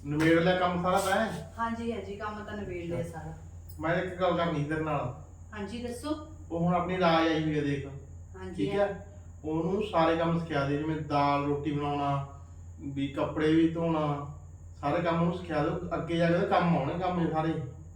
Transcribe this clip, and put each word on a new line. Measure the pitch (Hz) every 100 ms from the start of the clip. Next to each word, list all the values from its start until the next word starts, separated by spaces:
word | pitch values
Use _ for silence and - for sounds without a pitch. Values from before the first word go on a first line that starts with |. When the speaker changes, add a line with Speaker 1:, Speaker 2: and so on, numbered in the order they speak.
| 143
Speaker 1:
ਨਿਬੇੜ | 151 160 165
ਲਿਆ | 175 180
ਕੰਮ | 180 175
ਸਾਰਾ | 175 190
ਤੈਂ? | 190 196 220 170 - -
Speaker 2:
ਹਾਂਜੀ, | 233 226 233
ਹਾਂਜੀ, | 208 190 202
ਕੰਮ | 214 214
ਤਾਂ | 208 208
ਨਿਬੇੜ | 185 175
ਲਿਆ | 170 170
Speaker 1:
ਅੱਛਾ। | 170
Speaker 2:
ਸਾਰਾ। | 160 156 - - - - -
Speaker 1:
ਮੈਂ | 156 180
ਇੱਕ | 180 -
ਗੱਲ | 180 165
ਕਰਨੀ | 165 151
ਸੀ |
ਤੇਰੇ | 147 156
ਨਾਲ। | 156 113 123 - - - -
Speaker 2:
ਹਾਂਜੀ, | 214 196 240
ਦੱਸੋ। | 240 240 294 302 - - -
Speaker 1:
ਉਹ | 165
ਹੁਣ | 170
ਆਪਣੀ | 175 175 180
ਰਾਜ | 175 165 165
ਆਈ | 156
ਹੋਈ | 156 151
ਆ |
ਦੇਖ। | 143 139 135 - - - - 190
Speaker 2:
ਹਾਂਜੀ, | 185 160 -
Speaker 1:
ਠੀਕ | 196
Speaker 2:
ਹਾਂ। | 196
Speaker 1:
ਹੈ? | 165 - - - -
ਉਹਨੂੰ | 156 160 180 202 196
ਸਾਰੇ | 170 165 165
ਕੰਮ | 170 165
ਸਿਖਾ | - 143
ਦੇ, | 139 147
ਜਿਵੇਂ | 156 156
ਦਾਲ | 139 143 143 143
ਰੋਟੀ | 143 143 147
ਬਣਾਉਣਾ, | 143 147 143 143 139 - - - - - -
ਵੀ | - 139 139
ਕੱਪੜੇ | 147 151 156 156
ਵੀ | 160 165
ਧੋਣਾ, | 165 165 160 151 143 143 - - - - -
ਸਾਰੇ | 143 175
ਕੰਮ | 170 170
ਉਹਨੂੰ | 170 175
ਸਿਖਾ | - 156
ਦਿਓ। | 156 180 -
ਅੱਗੇ | 160 - 170
ਜਾ | 170
ਕੇ |
ਉਹਦੇ | 175 202
ਕੰਮ | 196 175 156
ਆਉਣੇ | 139 175
ਕੰਮ | 180 180 156
ਇਹ |
ਸਾਰੇ। | 156 160 160 127 - -